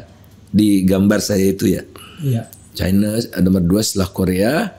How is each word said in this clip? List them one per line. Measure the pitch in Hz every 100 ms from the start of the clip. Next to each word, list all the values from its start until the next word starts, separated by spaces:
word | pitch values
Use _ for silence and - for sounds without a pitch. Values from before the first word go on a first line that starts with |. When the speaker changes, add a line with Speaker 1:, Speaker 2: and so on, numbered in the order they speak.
| - - - - -
Speaker 1:
di | 98 107 101
gambar | 92 95 101 104
saya | - 101 95
itu | 95 107
ya. | - - - - -
Speaker 2:
Iya. | 143 117 - - -
Speaker 1:
China | - 90 98 104 110 117 -
nomor | 90 95
dua | 85 101
setelah | 107 101 95
Korea. | - 92 90 107 160 214